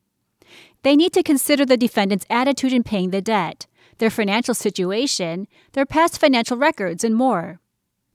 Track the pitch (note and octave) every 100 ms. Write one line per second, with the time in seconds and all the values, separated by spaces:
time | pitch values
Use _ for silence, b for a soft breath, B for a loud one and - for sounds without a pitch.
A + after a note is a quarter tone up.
0 | _ _ _ _ b b b b C4+ D4
1 | F4 F#4 D#4+ C#4 - C#4+ C4 B3+ A#3 A3
2 | G3 G3+ - A#3 C4 C4 C4 B3+ - G3+
3 | F#3 G3 G3+ G#3+ D#3+ - - b b b
4 | A3 A#3 G3+ G#3+ B3 A3+ G#3 F#3+ F3+ G#3
5 | C4+ - E3+ F3 G#3 b b C4+ C#4 D#4
6 | E4 - D4+ B3 A#3 B3 D4+ D#4 F#3 E3+
7 | A3+ A3 C4 F#3 E3 F3 _ _ _ _
8 | _